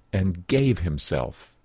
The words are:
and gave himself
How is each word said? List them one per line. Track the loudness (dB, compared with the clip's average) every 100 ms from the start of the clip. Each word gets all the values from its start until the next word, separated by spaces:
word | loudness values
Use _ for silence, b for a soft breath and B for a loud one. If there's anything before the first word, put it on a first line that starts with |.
| _
and | 0 0 -2 0
gave | 2 4 2
himself | 0 -4 -2 -2 -4 -8 -20 _